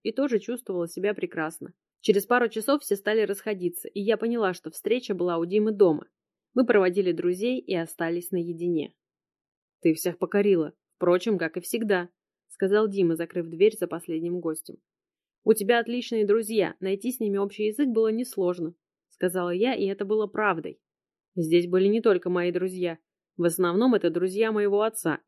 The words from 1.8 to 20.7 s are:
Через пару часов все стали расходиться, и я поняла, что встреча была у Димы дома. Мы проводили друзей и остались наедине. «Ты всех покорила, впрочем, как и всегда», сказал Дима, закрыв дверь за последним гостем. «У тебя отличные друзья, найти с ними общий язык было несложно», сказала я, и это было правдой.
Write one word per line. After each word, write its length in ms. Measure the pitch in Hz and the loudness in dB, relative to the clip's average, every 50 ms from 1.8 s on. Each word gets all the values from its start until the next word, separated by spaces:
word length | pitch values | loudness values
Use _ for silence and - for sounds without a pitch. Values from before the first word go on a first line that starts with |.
| _ _ _ _ | _ _ _ _
Через 260 | - - 196 196 196 | 0 2 2 2 2
пару 220 | - 240 247 240 220 | 0 0 2 2 0
часов 340 | 226 226 214 - 277 294 - | -2 -4 -2 -2 -2 -2 -2
все 120 | - 208 | -4 -4
стали 280 | 196 - 208 214 226 214 | -4 -2 -2 0 0 0
расходиться, 680 | 185 202 202 - 220 208 185 175 175 - - - - | -2 -4 -6 -6 -6 -6 -4 -4 -6 -6 -6 -12 -12
и 120 | - 202 | -10 -4
я 160 | 202 202 220 | -2 0 0
поняла, 380 | 208 - 233 233 240 220 185 180 | 0 -2 -2 -2 0 -2 -2 -2
что 160 | - - 160 | -4 -8 -14
встреча 420 | - - - 202 220 254 247 - 208 | -14 -8 -2 -2 -2 -2 -2 -4 -4
была 260 | 180 180 180 175 165 | -2 -2 -2 0 -2
у 60 | 170 | -2
Димы 280 | 175 185 214 208 220 220 | 0 0 2 2 0 4
дома. 340 | 196 202 175 156 147 - - _ _ _ _ _ _ _ _ _ | 4 6 6 6 2 -2 -10 _ _ _ _ _ _ _ _ _
Мы 100 | 240 262 | 2 2
проводили 460 | 233 233 208 190 185 175 196 190 180 | 4 6 6 4 4 4 2 2 0
друзей 480 | 170 160 175 175 180 180 208 240 254 254 | 0 0 0 0 0 0 0 -2 -2 -2
и 160 | 254 - 196 | -2 -4 -4
остались 560 | 175 165 165 - - 170 165 170 175 175 - | -4 -4 -4 -6 -6 -4 -4 -4 -4 -4 -4
наедине. 640 | - 180 170 170 170 160 170 175 170 156 143 - - _ _ _ _ _ _ _ _ _ _ _ _ _ _ _ _ _ | -4 -4 -2 -4 -6 -4 -2 -2 0 -2 -2 -4 -10 _ _ _ _ _ _ _ _ _ _ _ _ _ _ _ _ _
«Ты 140 | - 170 160 | 0 0 0
всех 240 | - - 180 165 - | 2 -2 -4 -4 -4
покорила, 540 | - 170 - 202 202 208 196 170 156 151 - _ _ _ _ | -4 0 0 2 4 4 4 2 2 -2 -6 _ _ _ _
впрочем, 420 | _ - 175 175 185 180 233 214 180 | _ 2 2 2 2 2 0 0 0
как 180 | 170 156 - | -2 -4 -4
и 40 | 180 | -8
всегда», 480 | 175 - - 233 233 208 202 180 175 175 _ _ _ _ _ _ _ _ | -8 -6 -4 -4 0 0 0 0 -2 -4 _ _ _ _ _ _ _ _
сказал 400 | - - 196 185 202 208 220 208 | -6 -4 0 2 2 2 2 2
Дима, 280 | 196 196 185 170 165 | 2 2 2 2 2
закрыв 320 | 160 170 170 - 180 170 165 | 0 -4 -6 -6 -6 -6 -6
дверь 280 | 165 165 190 214 214 | -10 -6 -6 -6 -4
за 120 | - 180 170 | -4 -6 -6
последним 500 | 160 170 170 - 165 160 165 170 175 180 | -6 -8 -8 -6 -6 -4 -4 -4 -6 -4
гостем. 360 | 170 165 156 - - - - - _ _ _ _ _ _ _ _ _ _ _ _ _ | -4 -6 -6 -6 -10 -16 -20 -20 _ _ _ _ _ _ _ _ _ _ _ _ _
«У 100 | - 220 | 2 2
тебя 280 | 220 202 190 240 233 | 2 4 2 2 2
отличные 460 | 233 233 233 247 240 - 233 220 214 | 2 0 -4 -4 -4 -2 0 0 2
друзья, 500 | 196 202 226 226 202 226 214 180 160 - - | 4 2 2 2 0 0 0 0 0 -2 -4
найти 320 | 180 190 196 202 196 247 | -4 -4 -4 -2 -4 -6
с 80 | 247 - | -4 -2
ними 180 | 233 208 196 196 | -2 -2 0 0
общий 280 | 202 202 202 - 214 | -2 -2 -4 -2 -2
язык 220 | 214 214 277 294 262 | -2 0 0 0 0
было 200 | 233 220 220 220 | 2 2 2 2
несложно», 680 | 220 226 247 - - - 185 175 180 180 170 165 175 _ _ _ _ _ _ _ | 0 -2 -4 -4 -4 -2 0 0 0 -2 -4 -8 -8 _ _ _ _ _ _ _
сказала 420 | _ _ - 180 170 185 175 175 | _ _ -2 -2 0 -2 -2 -2
я, 240 | 175 185 214 254 262 | 0 0 0 0 0
и 120 | - 196 | 0 -2
это 180 | 196 196 196 208 | -2 -2 -4 -2
было 220 | 196 214 214 214 | -2 0 0 0
правдой. 540 | 202 - - 214 208 180 160 151 - | -2 -2 0 0 0 0 0 -4 -8